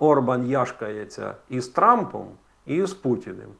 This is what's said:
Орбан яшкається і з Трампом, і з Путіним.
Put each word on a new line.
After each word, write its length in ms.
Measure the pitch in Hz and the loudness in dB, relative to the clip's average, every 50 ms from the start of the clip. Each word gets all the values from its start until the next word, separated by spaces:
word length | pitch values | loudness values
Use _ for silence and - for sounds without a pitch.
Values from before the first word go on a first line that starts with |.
Орбан 460 | 147 156 147 139 127 123 127 123 123 | 4 4 4 4 4 2 0 0 0
яшкається 880 | 120 135 135 123 - - - 113 107 107 107 104 101 - 107 104 101 101 - _ _ | 0 0 0 0 -2 -4 -8 -8 -8 -8 -10 -10 -12 -12 -10 -10 -10 -10 -12 _ _
і 120 | - 127 | -6 -6
з 80 | 123 - | -6 -2
Трампом, 580 | - 175 180 226 247 233 175 127 - 101 98 98 95 _ _ _ _ _ _ | 0 4 6 6 6 4 0 -4 -8 -10 -12 -12 -16 _ _ _ _ _ _
і 200 | 131 143 175 196 | -4 -2 -2 -2
з 80 | 185 185 | -2 -4
Путіним. 540 | - - 131 120 - - - 92 104 107 104 104 | -4 0 0 0 0 -2 -10 -14 -14 -16 -18 -20